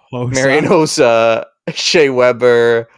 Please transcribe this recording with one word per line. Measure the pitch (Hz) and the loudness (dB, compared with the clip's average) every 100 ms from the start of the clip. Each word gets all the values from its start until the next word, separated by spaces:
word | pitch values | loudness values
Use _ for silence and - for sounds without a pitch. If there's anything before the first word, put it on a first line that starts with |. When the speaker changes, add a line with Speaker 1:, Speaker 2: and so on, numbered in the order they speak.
| _ | _
Speaker 1:
Hossa. | 123 123 | -10 -6
Speaker 2:
Marian | 131 135 151 147 | -2 0 0 0
Hossa, | 180 156 - 123 113 113 113 - _ | 0 0 2 2 2 2 -2 -6 _
<laughs> | - | -14
Shea | - - 180 143 | -8 -2 0 0
Weber. | 127 123 117 123 120 117 117 117 | 2 0 2 2 2 2 0 -4